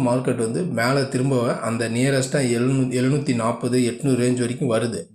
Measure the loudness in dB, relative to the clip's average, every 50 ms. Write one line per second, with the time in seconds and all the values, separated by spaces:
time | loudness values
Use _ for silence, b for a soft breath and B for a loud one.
0 | 2 2 0 0 0 -2 -2 -2 -2 -2 -2 -4 -4 -2 -2 0 0 2 2 2
1 | 0 0 0 0 0 2 2 2 2 0 -2 -2 -2 -4 -2 -2 -2 -2 0 0
2 | 2 2 2 0 0 0 0 0 0 2 2 2 2 2 2 2 0 0 0 0
3 | 2 2 0 0 0 0 -2 0 0 -2 -2 -2 -2 0 0 2 2 0 -2 -2
4 | 0 0 2 2 2 2 2 0 0 -2 -2 -4 -2 0 0 0 0 -2 -4 -6
5 | -8 -10